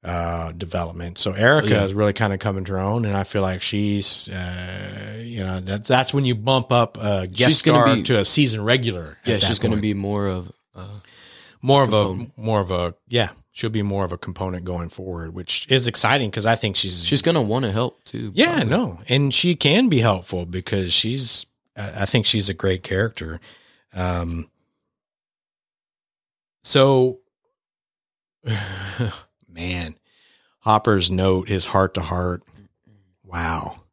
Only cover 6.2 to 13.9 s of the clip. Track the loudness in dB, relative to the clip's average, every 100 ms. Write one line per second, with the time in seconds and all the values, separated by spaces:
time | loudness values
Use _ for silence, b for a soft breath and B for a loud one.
6.2 | 0 0 2 0 4 2 2 -2 -2 -2
7.2 | -2 2 6 6 6 6 4 2 2 2
8.2 | 4 4 4 0 0 2 0 -6 -10 -8
9.2 | -2 0 2 2 0 0 -2 -2 -2 -2
10.2 | -2 -4 -8 -18 _ -18 -16 -18 -20 B
11.2 | B B B B 4 4 6 4 2 -2
12.2 | -10 -8 0 0 0 -2 -2 -6 _ -2
13.2 | -2 -6 _ -8 -4 -2 -2